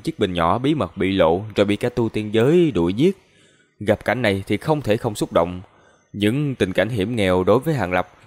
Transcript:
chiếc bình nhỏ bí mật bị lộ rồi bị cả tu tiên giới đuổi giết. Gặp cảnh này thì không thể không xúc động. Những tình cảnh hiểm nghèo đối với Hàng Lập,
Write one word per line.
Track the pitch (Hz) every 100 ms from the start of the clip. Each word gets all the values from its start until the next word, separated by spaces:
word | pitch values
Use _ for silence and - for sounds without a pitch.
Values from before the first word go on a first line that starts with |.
chiếc | 165 -
bình | 98
nhỏ | 87 82 110
bí | 135 151
mật | 92 95
bị | 92
lộ | 98 80 90 110 104
rồi | 101
bị | 104
cả | 120
tu | - 113
tiên | 110 107
giới | 110 131 180 160
đuổi | 95 85
giết. | 104 180 - _ _ _ _ _ -
Gặp | 104 104 -
cảnh | 117
này | 110 98 98
thì | 104
không | - 151
thể | 107 107
không | 117 104
xúc | 160
động. | 90 87 90 - _ _ _ _
Những | 104 104 135 147 127
tình | 95
cảnh | 90 104
hiểm | 120 101 120
nghèo | 95 92
đối | 92 120
với | 147
Hàng | 139 90
Lập, | 90 - _